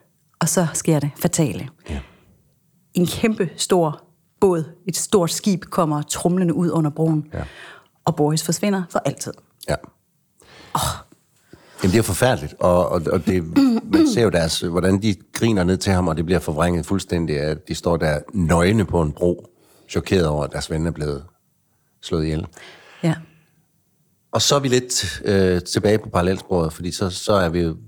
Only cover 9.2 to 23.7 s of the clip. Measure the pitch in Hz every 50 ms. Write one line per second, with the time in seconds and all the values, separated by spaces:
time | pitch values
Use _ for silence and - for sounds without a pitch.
9.2 | - - - - _ _ _ _ - - - - - - _ _ _ _ _ _
10.2 | _ _ _ _ - - - - - - - - - - - - - _ - _
11.2 | _ _ _ _ _ _ - - _ _ - - - 95 87 113 107 - 92 -
12.2 | 123 127 123 82 69 76 - - - 90 90 90 87 - - 87 78 - - 90
13.2 | 80 - 95 92 160 160 170 285 277 262 233 220 - - - 320 320 294 226 190
14.2 | 117 101 85 87 82 82 - - - 90 85 90 87 95 98 98 101 113 98 -
15.2 | - _ _ - - 117 113 98 87 87 92 90 - 101 95 90 92 85 80 76
16.2 | 85 82 92 85 - - 78 76 82 87 87 85 78 - 98 95 - - - 85
17.2 | 82 76 76 71 73 78 78 73 - - 82 - - 90 85 80 80 78 76 73
18.2 | - - - 95 87 76 85 85 87 92 110 113 98 - 87 85 82 76 71 -
19.2 | 90 87 87 - - - _ _ _ _ _ _ _ _ - 95 78 - 104 95
20.2 | 85 78 76 76 71 69 - 73 - - 80 78 80 85 78 78 76 73 71 69
21.2 | 73 - _ _ _ _ _ _ _ _ _ _ _ _ _ _ - - 90 82
22.2 | 78 80 78 78 - - - - - - - - - - - - - 165 165 -
23.2 | - - _ _ _ _ _ _ _ _